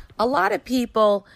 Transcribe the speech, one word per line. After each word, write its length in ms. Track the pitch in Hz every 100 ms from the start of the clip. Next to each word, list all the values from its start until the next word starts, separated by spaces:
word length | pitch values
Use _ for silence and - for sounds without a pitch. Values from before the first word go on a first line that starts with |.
| - -
A 60 |
lot 280 | 233 285 381
of 120 | 403
people, 600 | - 247 233 220 214 202 -